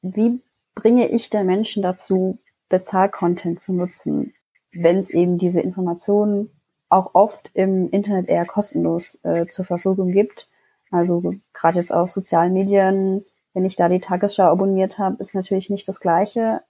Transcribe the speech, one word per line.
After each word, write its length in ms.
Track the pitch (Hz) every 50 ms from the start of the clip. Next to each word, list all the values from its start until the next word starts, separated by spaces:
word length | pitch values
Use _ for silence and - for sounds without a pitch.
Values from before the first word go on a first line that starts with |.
Wie 400 | - 185 185 208 220 233 240 247 _ _ _ _ _ _ _
bringe 340 | - - 220 233 247 240 -
ich 200 | - 233 - -
denn 180 | - 214 202
Menschen 360 | 185 180 196 220 - - 208 190
dazu, 560 | 180 185 - - - 190 190 185 190 185 - _ _ _ _ _ _
Bezahlcontent 920 | - 185 180 - - 190 190 202 - - - 175 175 175 - 175 170 175
zu 120 | - - 185
nutzen, 600 | 180 175 180 - - - 156 147 147 - - _ _ _ _ _ _ _ _ _
wenn 240 | 170 170 165 175 190
es 120 | 190 -
eben 280 | - 170 175 180 180 175
diese 220 | 185 175 175 170
Informationen 920 | - 185 180 185 185 180 170 175 - - 202 208 208 208 208 202 208 214 _ _ _ _ _ _ _ _
auch 260 | - 190 185 - _
oft 360 | 180 202 214 - - _ - _
im 360 | - 185 190 190 190 185 -
Internet 380 | - 196 202 202 208 185 180 -
eher 180 | 175 170 170
kostenlos, 720 | - - 202 208 - - - 170 170 165 170 175 - - _ _
äh, 220 | 180 170 170 170
zur 180 | 170 - - 185
Verfügung 460 | - 180 175 - 196 190 190 185 180 180
gibt? 360 | 190 214 247 - - - _ _ _ _ _ _ _ _ _
Also 440 | - 180 175 180 175 175 175 175 185 196 _ _ _
gerade 260 | - - 170 180 180
jetzt 140 | 175 - -
auf 180 | 170 175 180
sozialen 420 | - 196 185 - - 170 170 180 185
Medien, 720 | 185 196 196 202 196 190 190 196 196 190 190 190 196 202 - _ _ _ _ _
wenn 100 | 185 185
ich 100 | 190 185
da 120 | - 180 170
die 100 | 180 185
Tagesschau 440 | - - 202 185 208 202 202 - 190
abonniert 540 | 170 156 185 190 196 196 190 190 190 - -
habe, 180 | 202 190 190 - 196
ist 120 | - -
natürlich 340 | 196 185 - 202 190 185 -
nicht 180 | 202 202 -
das 140 | - 196 -
Gleiche. 640 | - 190 165 170 196 208 - 233 226 220 220 - -